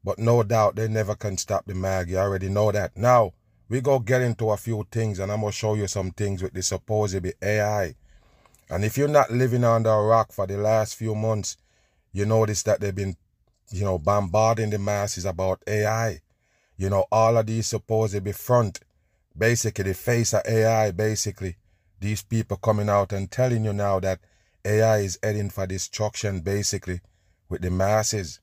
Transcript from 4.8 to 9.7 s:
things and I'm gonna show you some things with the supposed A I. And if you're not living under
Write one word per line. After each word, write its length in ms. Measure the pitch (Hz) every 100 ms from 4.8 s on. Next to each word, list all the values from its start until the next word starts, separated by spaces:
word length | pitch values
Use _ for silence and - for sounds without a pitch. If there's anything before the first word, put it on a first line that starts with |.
| 101
things 260 | 113 110 95
and 120 | 98
I'm 80 | 104
gonna 100 | 104
show 220 | - 110
you 140 | 107 98
some 240 | 104 92
things 320 | - 101 95
with 100 | 92
the 80 | 90
supposed 640 | 90 95 - 107 104 95 90 -
A 200 | 98 107
I. 340 | 104 104 87 - _ _ _ _ _ _ _
And 160 | 87 107
if 120 | 131
you're 80 | 143
not 240 | 147 123
living 320 | 120 127 120
under 260 | 120